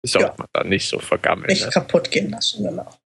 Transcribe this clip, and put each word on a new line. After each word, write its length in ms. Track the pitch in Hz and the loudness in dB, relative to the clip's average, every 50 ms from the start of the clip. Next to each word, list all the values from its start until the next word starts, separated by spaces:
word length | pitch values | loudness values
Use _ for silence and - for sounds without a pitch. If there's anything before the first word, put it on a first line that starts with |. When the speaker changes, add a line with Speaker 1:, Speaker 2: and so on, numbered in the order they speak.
| - | -2
Speaker 1:
Die 40 | 117 | 2
sollte 200 | - 98 98 - | 4 4 4 2
Speaker 2:
Ja. 60 | - - | 0 -6
Speaker 1:
man 100 | - - | -12 -4
dann 160 | _ - - - | _ -2 0 2
nicht 200 | 98 98 - - | 0 0 0 -2
so 100 | - - | -4 -6
vergammeln, 480 | - - - - - - - - - - | 0 0 -2 2 2 2 0 2 2 0
Speaker 2:
Nicht 160 | 190 185 - | 2 2 2
Speaker 1:
ne? 60 | - | 0
Speaker 2:
kaputt 400 | - 185 - - - 175 - - | 0 0 0 2 2 2 2 2
gehen 200 | - 156 - - | -2 0 0 -2
lassen, 340 | 104 - - - - 107 104 | -4 -2 -2 -2 -2 -2 -4
genau. 240 | - - - - - - _ _ | -4 -4 -6 -10 -12 -16 _ _